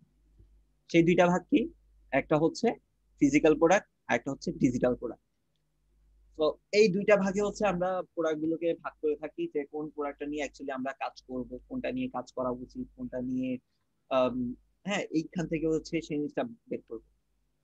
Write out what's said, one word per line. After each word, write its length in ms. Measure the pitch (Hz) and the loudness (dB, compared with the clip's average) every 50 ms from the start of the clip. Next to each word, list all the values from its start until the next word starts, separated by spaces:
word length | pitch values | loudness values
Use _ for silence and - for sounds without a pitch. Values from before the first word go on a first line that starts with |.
| _ _ _ _ _ _ _ _ - _ _ _ _ _ _ _ _ - | _ _ _ _ _ _ _ _ -20 _ _ _ _ _ _ _ _ 2
সেই 120 | - 170 165 | 4 4 6
দুইটা 240 | 170 175 180 175 175 | 6 6 6 6 4
ভাগ 140 | 175 175 | 4 2
কি, 320 | - - 277 359 277 339 - _ _ _ _ _ _ _ | 0 2 2 2 2 0 -6 _ _ _ _ _ _ _
একটা 260 | - 135 135 - 156 147 | -2 -2 2 2 2 2
হচ্ছে 340 | 165 156 - - - 233 - - _ _ _ _ _ _ _ _ | 2 2 0 0 0 -2 -2 -2 _ _ _ _ _ _ _ _
physical 380 | 151 139 131 147 147 156 156 151 | 2 4 4 4 4 4 6 6
product 300 | 165 165 190 214 - _ _ _ _ - | 6 4 4 4 2 _ _ _ _ -2
আর 80 | 120 | -2
একটা 160 | 120 - 139 | -2 -2 -4
হচ্ছে 200 | 139 - - 190 | -8 -6 -6 -8
digital 440 | 151 - - 131 120 120 127 127 120 | -2 0 2 2 2 2 0 0 0
product। 280 | - 123 113 101 - _ _ _ _ _ _ _ _ _ _ _ _ _ _ _ _ _ _ _ _ _ _ _ - | -2 -6 -10 -10 -12 _ _ _ _ _ _ _ _ _ _ _ _ _ _ _ _ _ _ _ _ _ _ _ 0
তো 200 | 156 151 - - _ _ | 0 0 0 -2 _ _
এই 160 | - 208 220 202 | 4 6 6 6
দুইটা 280 | 170 202 196 214 208 190 | 4 2 4 6 6 6
ভাগে 240 | 190 196 185 202 | 4 2 0 0
হচ্ছে 240 | 208 202 202 - 214 | -2 -2 -2 0 0
আমরা 360 | 196 180 175 180 185 185 185 | 0 0 0 0 -2 -2 -4
product 380 | 170 - _ 170 160 160 156 151 | -6 -8 _ -4 -2 -2 -2 -2
গুলোকে 340 | 156 165 165 160 170 170 165 | -2 -2 -2 -2 -2 -2 -2
ভাগ 200 | 170 151 139 - _ | -2 -6 -10 -10 _
করে 140 | - 151 147 | -2 -2 -2
থাকি 320 | 147 156 151 - - 170 170 | -2 -6 -10 -6 -6 -8 -4
যে 180 | - 147 139 | -4 -6 -6
কোন 240 | - - 151 151 151 | -4 -8 -10 -10 -8
প্রোডাক্টটা 360 | - 147 143 143 143 - 147 | -8 -6 -6 -6 -6 -8 -10
নিয়ে 200 | 143 147 151 147 | -8 -6 -6 -6
actually 280 | - - - 139 135 131 | -8 -8 -10 -10 -8 -8
আমরা 200 | 131 127 135 131 | -6 -6 -8 -8
কাজ 300 | - 123 123 - - - - | -8 -8 -10 -10 -12 -14 -10
করব, 320 | 127 127 123 117 123 123 - _ | -10 -10 -8 -10 -12 -16 -14 _
কোনটা 240 | 131 127 127 131 | -10 -8 -6 -6
নিয়ে 160 | 127 127 127 127 | -6 -4 -6 -6
কাজ 260 | - 127 127 - _ | -6 -8 -10 -8 _
করা 160 | 131 127 127 | -6 -4 -4
উচিত, 380 | 123 123 127 - - 127 127 - _ | -4 -6 -10 -12 -12 -12 -12 -12 _
কোনটা 260 | 127 127 123 127 127 | -12 -12 -8 -8 -6
নিয়ে, 360 | 123 131 127 127 127 127 127 127 - _ _ _ _ _ _ _ _ _ | -6 -4 -4 -4 -4 -4 -6 -6 -10 _ _ _ _ _ _ _ _ _
আম, 440 | 135 131 127 123 123 127 123 120 127 - _ _ _ _ _ | 0 0 2 0 0 -2 -6 -6 -8 -10 _ _ _ _ _
হ্যাঁ, 160 | 185 208 175 | -4 -4 -4
এইখান 460 | - - - 160 160 - - 185 156 151 | -4 -2 -2 -4 -4 -4 -6 -6 -4 -4
থেকে 200 | 165 151 160 160 | -4 -2 0 0
হচ্ছে 340 | 160 151 156 - 170 160 | 0 -2 -2 -4 -6 -6
সেই 160 | 156 - 156 147 | -4 -4 -4 -4
জিনিসটা 260 | 147 143 - 147 127 | -4 -4 -4 -6 -6
বের 360 | 117 - - _ 254 - 113 - _ | -6 -8 -14 _ -10 -10 -10 -10 _
করব। 140 | 117 110 - _ _ _ _ _ _ _ _ _ _ _ | -16 -16 -16 _ _ _ _ _ _ _ _ _ _ _